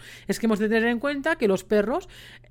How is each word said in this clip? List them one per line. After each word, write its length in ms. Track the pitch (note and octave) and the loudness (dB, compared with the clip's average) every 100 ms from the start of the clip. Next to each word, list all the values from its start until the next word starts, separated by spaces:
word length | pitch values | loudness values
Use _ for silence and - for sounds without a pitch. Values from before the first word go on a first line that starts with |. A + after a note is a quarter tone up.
| - - - | -12 -14 -6
es 120 | G3 | -2
que 80 | A3+ | 0
hemos 120 | G#3 | 0
de 100 | G#3+ | 2
tener 200 | A3+ A#3 | 2 2
en 100 | A#3 | 0
cuenta 380 | C#4+ C#4+ D#4+ E4 | -2 -2 -2 0
que 120 | G#3+ | 2
los 160 | F#3 | 0
perros 440 | - G#3+ G#3 D#4 - - - - - | 2 2 2 -2 -6 -20 -20 -20 -20